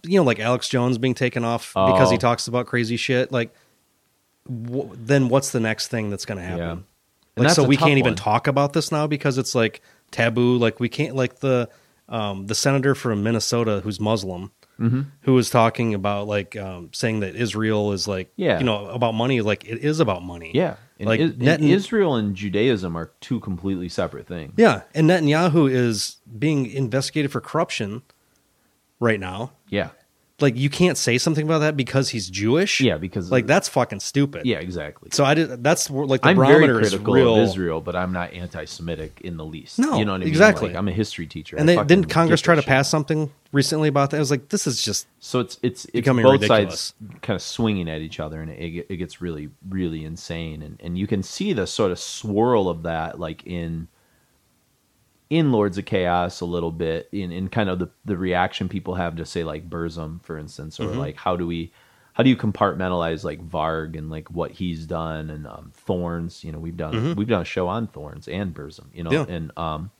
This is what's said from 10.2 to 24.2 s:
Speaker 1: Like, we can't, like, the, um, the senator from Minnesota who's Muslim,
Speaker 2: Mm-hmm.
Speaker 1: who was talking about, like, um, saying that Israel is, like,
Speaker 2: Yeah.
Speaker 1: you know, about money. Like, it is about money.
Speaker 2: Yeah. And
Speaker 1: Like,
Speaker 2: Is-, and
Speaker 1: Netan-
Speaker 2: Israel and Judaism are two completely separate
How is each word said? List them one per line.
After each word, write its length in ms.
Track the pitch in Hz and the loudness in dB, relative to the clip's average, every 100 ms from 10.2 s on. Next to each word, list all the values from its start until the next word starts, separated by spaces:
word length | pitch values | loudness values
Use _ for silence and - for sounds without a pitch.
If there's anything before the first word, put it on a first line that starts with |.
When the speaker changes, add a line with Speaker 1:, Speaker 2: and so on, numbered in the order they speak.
| 117 117 123 123 | 2 4 2 4
Speaker 1:
Like, 220 | 113 - | 2 0
we 100 | 120 | -4
can't, 260 | - 147 131 | -2 -4 -2
like, 240 | 123 - | -2 -2
the, 300 | 135 123 113 _ _ _ - | 0 0 -2 _ _ _ -10
um, 400 | 113 104 98 98 | -6 -4 -6 -4
the 80 | 107 | 0
senator 400 | 139 135 135 135 | 2 2 2 0
from 280 | 123 104 | 0 0
Minnesota 580 | 110 113 - 120 110 101 | 0 0 0 0 0 -2
who's 160 | 101 101 | -4 -2
Muslim, 520 | 107 110 95 87 98 _ _ - | 0 0 -2 -8 -12 _ _ -2
Speaker 2:
Mm-hmm. 220 | 117 131 139 - | 0 0 -2 -4
Speaker 1:
who 100 | 139 | 4
was 160 | 127 110 | 4 4
talking 440 | 123 113 - 117 | 4 4 2 -2
about, 340 | 101 101 101 104 | -2 -2 -4 -2
like, 280 | 104 90 104 | -4 -4 -10
um, 340 | 95 90 80 | -10 -12 -12
saying 260 | - 117 110 | -4 -2 -2
that 160 | 95 95 | -4 -2
Israel 560 | 113 107 110 107 104 | -4 0 0 2 0
is, 160 | 95 104 | -2 -2
like, 240 | 92 92 - | -4 -6 -2
Speaker 2:
Yeah. 220 | 170 98 | 0 2
Speaker 1:
you 40 | |
know, 240 | 123 104 101 | 0 -2 -6
about 260 | 120 117 | -2 0
money. 280 | 110 123 123 | 0 0 2
Like, 240 | 104 101 - | 0 -2 -4
it 140 | 117 | -4
is 160 | 147 156 | -2 2
about 240 | 117 87 | 0 0
money. 280 | 90 87 82 | -6 -12 -4
Speaker 2:
Yeah. 220 | 139 180 - - - | -2 -2 -4 -18 -6
And 100 | 107 | 0
Speaker 1:
Like, 100 | 120 | 2
Speaker 2:
Is-, 120 | 160 | 0
and 100 | 123 | 2
Speaker 1:
Netan- 280 | 127 156 147 | 2 4 4
Speaker 2:
Israel 460 | 196 196 220 175 120 | 4 2 0 2 2
and 180 | 104 | -2
Judaism 600 | 95 101 101 131 107 90 82 | -4 -2 2 2 2 -2 -6
are 160 | 80 _ | -8 _
two 220 | - 120 | -6 -6
completely 480 | 107 87 98 92 87 | -4 -6 -4 -4 -4
separate 360 | - 85 65 | -4 -4 -6